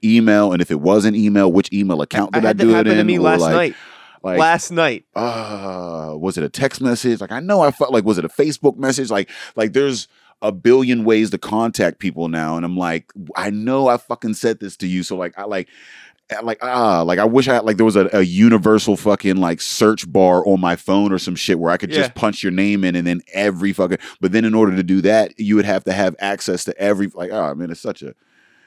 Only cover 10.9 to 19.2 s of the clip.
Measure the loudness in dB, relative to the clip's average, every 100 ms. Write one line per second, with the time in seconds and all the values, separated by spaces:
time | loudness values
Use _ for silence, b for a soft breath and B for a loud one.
10.9 | 0 2 2 0 -4 -4 -4 -2 0 -2
11.9 | -2 -6 -6 -6 -4 -4 -6 -6 -4 -4
12.9 | -6 -8 -18 -14 -10 -8 -6 -4 0 2
13.9 | 0 -4 -8 -6 -4 -4 -4 -10 -8 -4
14.9 | -4 -4 -6 -8 -10 -8 -8 -8 B B
15.9 | B B B -14 -10 -8 -8 -4 0 2
16.9 | 2 2 2 2 4 4 2 2 2 4
17.9 | 4 4 2 2 6 6 6 4 2 2
18.9 | 0 0 0